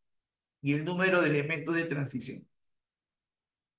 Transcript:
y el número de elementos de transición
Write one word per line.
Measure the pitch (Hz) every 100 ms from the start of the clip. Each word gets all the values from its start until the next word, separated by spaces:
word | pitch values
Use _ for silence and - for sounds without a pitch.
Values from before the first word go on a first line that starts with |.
| _ _ _ _ _ _
y | 139
el | 147 156
número | 180 190 180
de | 156
elementos | 147 143 160 165 165
de | 165
transición | 147 131 127 - - - _ _ _ _ _ _ _ _ _ _ _ _